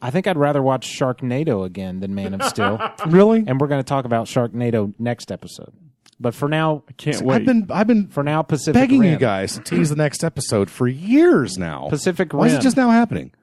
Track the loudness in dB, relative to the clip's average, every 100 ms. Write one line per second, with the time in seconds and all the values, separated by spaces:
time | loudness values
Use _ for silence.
0 | -6 -2 -2 0 0 2 0 -2 -4 -4
1 | -4 -4 -4 -4 -2 -2 -4 -8 -10 -8
2 | -8 -6 -6 -4 -4 -2 -2 -4 -8 -8
3 | 2 6 6 4 0 0 0 -2 -2 -2
4 | -2 -2 -2 -2 -2 -2 -2 0 -2 -4
5 | -6 -6 -8 -12 -14 -18 -20 -20 _ _
6 | _ -8 -6 -4 -2 0 0 -2 -6 -10
7 | -6 -2 2 2 2 2 0 0 2 2
8 | 0 -2 -2 -2 -2 -2 2 2 4 4
9 | 4 4 2 0 -4 -6 -4 0 0 0
10 | -2 -2 -6 -6 -2 0 0 0 -2 -2
11 | 2 4 6 4 2 -4 -6 -6 -4 -2
12 | -2 -2 -2 2 2 4 2 2 4 4
13 | 2 -2 -10 _